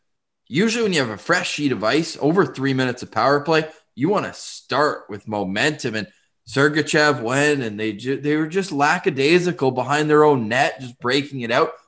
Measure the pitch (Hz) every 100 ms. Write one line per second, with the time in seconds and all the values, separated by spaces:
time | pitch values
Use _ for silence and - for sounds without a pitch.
0 | _ _ _ _ - 135 220 233 214 165
1 | 120 101 - 180 175 - 143 110 110 147
2 | 160 - 143 185 143 - 135 131 127 120
3 | - 110 131 143 156 156 156 - _ -
4 | 156 196 104 - - - - 127 147 -
5 | - 101 110 104 92 101 147 151 127 107
6 | 98 _ _ _ - 135 147 156 143 156
7 | 151 131 113 135 147 143 113 104 110 101
8 | 123 139 147 151 156 185 185 143 147 175
9 | 196 135 139 180 175 165 131 123 120 147
10 | 151 151 151 135 107 123 160 - 127 120
11 | 120 143 139 135 113 127 160 -